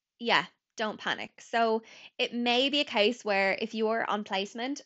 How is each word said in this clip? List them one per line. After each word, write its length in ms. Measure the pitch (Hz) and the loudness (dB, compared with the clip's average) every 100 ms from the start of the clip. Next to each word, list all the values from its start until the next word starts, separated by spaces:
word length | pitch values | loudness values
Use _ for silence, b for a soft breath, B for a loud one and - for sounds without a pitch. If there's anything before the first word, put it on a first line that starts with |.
| _ - | _ -6
yeah, 260 | 233 165 180 _ _ - | 2 2 2 _ _ -6
don't 220 | 220 - | -4 -4
panic. 300 | 190 113 107 - | -4 -6 -8 -16
So 440 | - 233 226 226 226 B B - | -2 2 2 0 -4 B B -6
it 160 | 247 | -4
may 360 | 240 240 240 269 | -2 0 2 2
be 100 | 285 | 0
a 60 | 285 | 0
case 380 | 226 208 240 | 2 2 2
where 320 | 208 196 196 - | 0 2 2 0
if 140 | 226 220 | -2 -2
you 140 | 220 | 0
are 200 | 226 - | 0 -2
on 140 | 208 | -4
placement, 580 | 202 196 196 233 254 285 | -2 -4 -4 -6 -6 -6